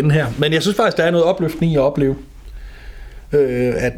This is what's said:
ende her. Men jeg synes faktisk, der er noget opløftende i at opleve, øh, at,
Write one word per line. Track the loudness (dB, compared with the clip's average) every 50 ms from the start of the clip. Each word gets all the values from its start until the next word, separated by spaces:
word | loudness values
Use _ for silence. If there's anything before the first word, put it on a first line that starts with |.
| 4
ende | 4 4
her. | 2 2 0 -2 -2
Men | 0 0 0
jeg | 2
synes | 0 0 0 2
faktisk, | 2 2 2 2
der | 2
er | 2
noget | 4 4 4
opløftende | 2 2 0 -2 -4 -2 0 0 0
i | 2
at | 2
opleve, | 2 2 2 2 0 0 0 -2 -8 -14 -20 -20 -18 -16 -16 -16 -16 -16 -18 -16 -18 -18 -16 -16 -18 -18 -18 -18 -8 -2 0
øh, | 2 2 2 2 0 0 0 0 0
at, | -2 -2 -4